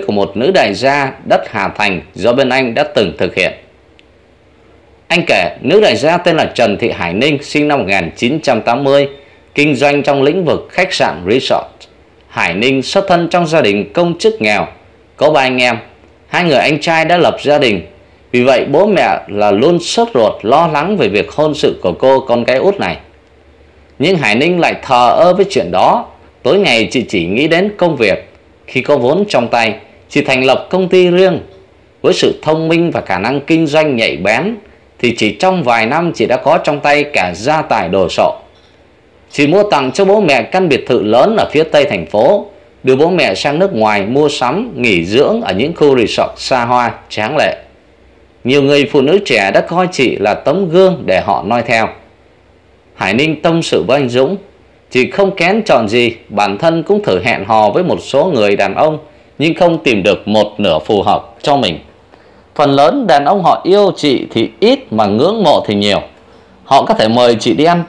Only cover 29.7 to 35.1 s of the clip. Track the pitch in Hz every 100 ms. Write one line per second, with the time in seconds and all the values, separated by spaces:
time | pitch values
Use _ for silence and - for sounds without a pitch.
29.7 | 104 - - _ 147 147 131 131 - -
30.7 | 185 180 185 180 175 190 156 - - _
31.7 | _ _ _ 143 185 135 - 151 160 160
32.7 | 170 170 117 - 92 113 143 143 165 156
33.7 | 151 156 120 98 71 95 117 190 226 -
34.7 | - _ - 120